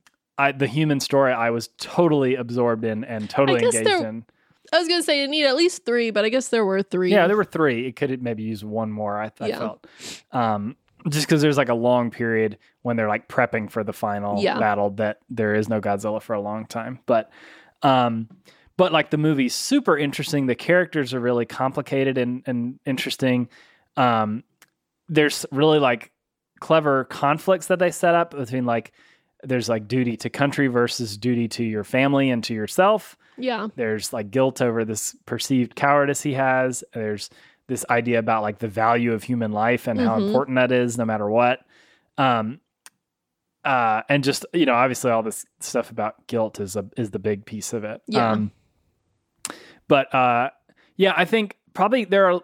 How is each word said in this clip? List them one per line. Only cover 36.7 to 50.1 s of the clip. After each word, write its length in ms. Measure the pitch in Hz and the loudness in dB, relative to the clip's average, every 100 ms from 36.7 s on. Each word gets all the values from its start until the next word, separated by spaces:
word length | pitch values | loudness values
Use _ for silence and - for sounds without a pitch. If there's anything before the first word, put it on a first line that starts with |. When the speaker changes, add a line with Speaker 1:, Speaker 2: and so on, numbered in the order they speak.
| 123 - | -4 -10
Speaker 1:
There's 380 | 120 107 101 - - _ _ - | -8 -6 -6 -10 -18 _ _ -8
this 160 | 120 - | -8 0
idea 300 | 120 120 117 | 0 2 0
about, 240 | 113 110 | 0 0
like, 160 | 107 104 | -2 -6
the 80 | 110 | -6
value 460 | 104 110 120 120 | 0 0 2 0
of 100 | 110 | -2
human 300 | - 120 110 | -4 -4 -2
life 340 | 107 117 123 123 | 0 0 0 -2
and 140 | 110 | -2
how 160 | 113 110 | 0 0
Speaker 2:
Mm-hmm. 80 | 104 | 0
Speaker 1:
important 300 | 123 139 127 | 0 0 0
that 160 | 123 | 2
is 260 | 127 120 120 | 2 0 -2
no 60 | |
matter 260 | 113 107 104 | -2 -2 0
what. 300 | 113 123 127 _ _ _ _ _ - | 2 2 0 _ _ _ _ _ 0
Um, 400 | 131 117 110 143 _ _ - _ _ _ _ _ _ _ | 2 2 -2 -8 _ _ -20 _ _ _ _ _ _ _
uh, 380 | 143 127 113 110 - | 0 2 2 0 0
and 160 | 143 | 2
just, 200 | 135 - - | 2 -2 -4
you 140 | 175 135 | 2 4
know, 80 | |
obviously 380 | 120 131 120 127 | 4 2 2 0
all 100 | 113 | 0
this 240 | 110 - - _ | 0 -8 -14 _
stuff 320 | - 123 - | -4 -4 -4
about 340 | 113 107 - - | -4 -6 -6 -6
guilt 320 | 117 110 - | -2 -2 -4
is 160 | 98 | -6
a, 100 | 101 95 - | -6 -8 -6
is 160 | 107 | -6
the 80 | 104 | -4
big 240 | 107 101 | -4 -4
piece 280 | - 107 - | -6 -12 -8
of 120 | 117 | -8
it. 180 | 107 - - | -8 -12 -4
Speaker 2:
Yeah. 240 | 127 113 | 0 2
Speaker 1:
Um, 180 | 104 104 - _ _ _ _ _ _ _ _ - - - _ - | 0 -2 -8 _ _ _ _ _ _ _ _ -16 -16 -20 _ 2
but, 240 | 143 131 | 2 4